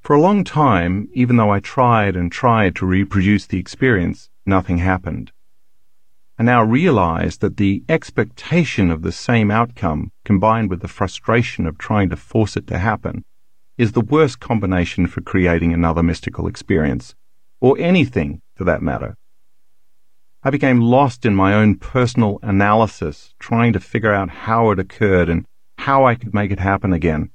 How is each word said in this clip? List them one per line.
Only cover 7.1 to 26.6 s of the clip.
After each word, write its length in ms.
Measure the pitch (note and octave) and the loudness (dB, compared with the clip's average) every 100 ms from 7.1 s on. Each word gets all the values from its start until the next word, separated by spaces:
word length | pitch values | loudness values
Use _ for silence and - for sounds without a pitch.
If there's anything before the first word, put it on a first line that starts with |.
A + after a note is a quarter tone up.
| E2 F2 - | -2 -4 -4
that 160 | G2+ G2 | -6 0
the 280 | G2 G2 - | -2 -2 -2
expectation 1000 | D#3+ - - - - - E3+ D3 - F2+ | -4 -2 -6 -6 -8 -2 0 0 0 0
of 120 | D#2+ | 0
the 100 | E2+ | -6
same 380 | - - A#2+ G#2 | -8 -2 0 2
outcome, 600 | G#2+ A#2+ - F#2 D2+ - - | 0 -2 -4 -4 -4 -8 -12
combined 460 | - G2 G#2+ A2+ G#2+ | -2 2 2 0 -2
with 100 | F2+ | -6
the 80 | F#2+ | -10
frustration 760 | - F#2+ - - A#2 A#2+ - E2+ | -6 -6 -6 -2 0 -2 -4 -6
of 120 | - | -6
trying 320 | - G#2+ F#2+ | -4 0 0
to 60 | E2 | -4
force 400 | - A2+ G#2+ - | -4 -2 -2 -4
it 100 | - | -8
to 100 | F2 | -4
happen, 460 | G2+ G#2 - E2 - - - - - - | -2 -4 -6 -10 -14 -20 -20 -20 -20 -4
is 140 | A#2 | -2
the 80 | - | 0
worst 400 | A2 D3+ D3+ - | 0 2 0 -2
combination 680 | - A2+ F#2+ F#2 E2+ - F2 | -4 -2 0 -2 -2 -2 -2
for 140 | - | -4
creating 520 | - F#2+ F2 E2+ E2+ | -4 0 2 2 0
another 300 | E2+ E2+ E2 | 0 0 2
mystical 460 | E2+ E2 - - E2+ | 0 -2 -6 -6 -8
experience, 680 | - - F2+ D2+ B1 - - - - - - | -8 -2 0 0 -4 -8 -20 -20 -20 -20 0
or 180 | B2+ C#3 | 2 2
anything 640 | E3+ F#3 B2+ G2+ D2 D#2 - - | 2 2 2 -2 -4 -8 -16 -6
for 80 | |
that 180 | F2+ D#2 | -2 -2
matter. 340 | D#2+ A#1+ A#1 - - - - - - - - - - - - - | -2 -6 -8 -14 -20 -20 -20 -20 -20 -20 -20 -20 -20 -20 -20 -6
I 80 | C#3 | -2
became 300 | C3+ C#3 B2 | 2 4 4
lost 440 | A#2 B2+ C#3+ - | 4 4 4 0
in 120 | A#2 G2 | 0 2
my 180 | F#2+ | 2
own 220 | G#2 G#2+ F#2+ | 4 4 2
personal 640 | - B2+ B2 B2 A2 G2+ | -2 -2 0 0 0 -2
analysis, 920 | A2 G2 G2+ G#2+ G#2+ - D#2+ D2 - - | -2 0 4 4 2 -2 -10 -10 -20 -20
trying 340 | - A#2 A#2 | -4 0 2
to 40 | F#2+ | 0
figure 340 | - - G#2+ | -4 -2 0
out 180 | G2+ F#2+ | 0 -2
how 400 | - - A2+ A2+ | -10 -4 0 2
it 100 | F#2+ | 0
occurred 480 | F#2 - G#2+ F#2 E2+ | -4 -2 2 2 2
and 180 | E2+ - - - - | -2 -4 -20 -20 -10
how 260 | - C#3 | -2 2
I 120 | C3 A#2 | 2 0
could 180 | A2 | -4
make 160 | G#2 G2+ | -4 -4
it 80 | |
happen 340 | F#2+ | -2